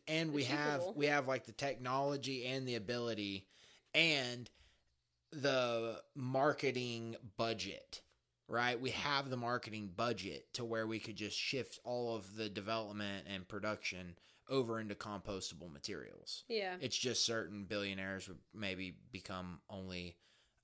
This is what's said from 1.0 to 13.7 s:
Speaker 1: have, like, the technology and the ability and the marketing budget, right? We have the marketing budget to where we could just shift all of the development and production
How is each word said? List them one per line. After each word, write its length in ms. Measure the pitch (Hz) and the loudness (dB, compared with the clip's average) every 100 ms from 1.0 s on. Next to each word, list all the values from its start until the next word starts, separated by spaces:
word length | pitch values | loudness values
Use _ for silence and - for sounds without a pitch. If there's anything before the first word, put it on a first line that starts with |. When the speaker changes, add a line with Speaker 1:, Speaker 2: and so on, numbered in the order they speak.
| 143 | 4
Speaker 1:
have, 220 | 147 131 | 6 4
like, 160 | 131 | 0
the 80 | - | -2
technology 920 | - 139 127 127 135 143 143 123 131 123 | -2 -2 0 0 2 2 0 -2 -2 0
and 200 | 135 127 | 0 0
the 100 | 117 | -2
ability 720 | 101 120 117 104 101 98 - - - - _ | 0 0 0 0 0 -2 -6 -18 -20 -20 _
and 580 | 151 165 147 123 123 113 - - _ _ _ _ _ _ | 6 6 6 2 -4 -10 -16 -20 _ _ _ _ _ _
the 720 | 156 139 131 120 117 117 107 - | 0 4 4 4 2 0 -4 -8
marketing 1000 | 143 127 135 147 139 139 123 123 117 113 113 107 - | -4 0 6 6 6 2 2 0 -2 -4 -8 -8 -2
budget, 680 | 113 110 95 76 - - - _ _ _ - | 0 0 -2 -6 -12 -14 -16 _ _ _ -2
right? 300 | 117 123 120 | 2 4 4
We 100 | 127 | 0
have 400 | - 147 139 139 | 0 4 2 2
the 60 | 123 | 0
marketing 560 | 120 123 117 107 101 | 2 0 0 -4 -4
budget 580 | 92 120 104 92 71 - | 0 2 2 -2 -6 -8
to 100 | - | -6
where 220 | 117 113 110 | -2 0 0
we 120 | 110 | 0
could 180 | 117 104 | -4 -4
just 220 | 104 - | -4 -2
shift 400 | - 135 117 - | 0 0 -2 -6
all 300 | 123 123 120 113 | -4 0 0 0
of 200 | 95 107 | -4 -4
the 120 | 110 | -4
development 760 | 98 98 113 104 104 101 98 78 | -2 0 0 0 -2 -2 -4 -4
and 200 | 95 90 | -6 -6
production 680 | 104 107 | -4 -2